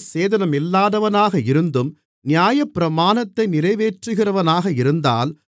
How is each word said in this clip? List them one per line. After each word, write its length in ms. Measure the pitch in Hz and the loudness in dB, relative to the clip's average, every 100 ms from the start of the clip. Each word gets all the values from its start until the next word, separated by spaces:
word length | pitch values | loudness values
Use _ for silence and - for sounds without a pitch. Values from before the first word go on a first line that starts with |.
| - | -4
சேதனமில்லாதவனாக 1300 | 160 196 214 180 143 165 190 202 214 214 202 208 180 | -4 -2 0 0 -2 0 0 2 0 0 2 2 0
இருந்தும் 520 | 113 147 170 127 135 - _ _ 127 | 0 0 0 -2 -4 -8 _ _ -2
நியாயப்பிரமாணத்தை 1120 | 160 196 285 294 180 165 160 180 226 202 226 | 2 2 2 -2 -2 -2 0 2 0 -2 -4
நிறைவேற்றுகிறவனாக 1300 | 220 156 175 214 220 185 233 208 202 190 165 170 190 | -2 0 0 0 -2 -4 -6 -2 0 0 2 2 0
இருந்தால் 640 | 123 127 160 143 117 139 - | 0 0 0 0 0 -2 -6